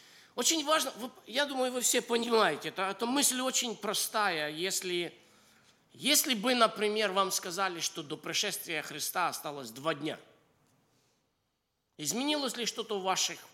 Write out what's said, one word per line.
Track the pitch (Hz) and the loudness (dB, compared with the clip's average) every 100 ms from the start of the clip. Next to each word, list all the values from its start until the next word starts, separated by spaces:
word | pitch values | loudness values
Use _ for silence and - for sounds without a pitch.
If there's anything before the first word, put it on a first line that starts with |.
| - - - - | -20 -20 -16 -2
Очень | 254 330 | 2 2
важно, | 285 311 262 - | 4 2 2 -4
вы, | 247 - - | -10 -12 -6
я | 240 | 0
думаю, | 285 269 254 | 0 2 0
вы | 247 | 2
все | 226 247 | 2 2
понимаете, | 240 233 240 220 190 147 156 | 2 0 4 6 4 4 -6
это, | 160 | -4
эта | 190 196 | -4 -2
мысль | 233 277 254 254 | 0 2 2 2
очень | 262 254 247 214 | 0 0 -2 -4
простая. | 202 185 - 226 202 160 151 | -4 -2 -2 0 0 0 -2
Если, | 156 185 185 185 175 170 - - _ _ _ _ _ _ | -2 -2 -2 -2 -2 -4 -8 -20 _ _ _ _ _ _
если | - - 285 - | -4 2 2 4
бы, | 233 226 | 0 2
например, | 247 220 - 208 214 208 | 6 4 4 0 2 2
вам | 185 190 | 2 2
сказали, | - 190 175 190 170 | 0 -4 -2 -2 -2
что | 151 - | -6 -6
до | 147 156 | -8 -8
пришествия | 170 156 208 - - 156 | -4 -2 -2 -4 -6 -6
Христа | - 147 - 185 165 | -6 -6 -4 0 0
осталось | - 156 143 123 | -2 -8 -8 -10
два | 117 151 | -4 -2
дня – | 151 151 117 - - _ _ _ _ _ _ _ _ _ _ _ _ _ _ _ - | -2 -2 -6 -12 -20 _ _ _ _ _ _ _ _ _ _ _ _ _ _ _ -8
Изменилось | 151 202 285 302 262 233 | -4 -2 0 0 -2 -4
ли | 220 | -6
что-то | - 214 202 | -6 -4 -2
в | |
ваших | 190 180 - 165 - | 0 0 0 -4 -14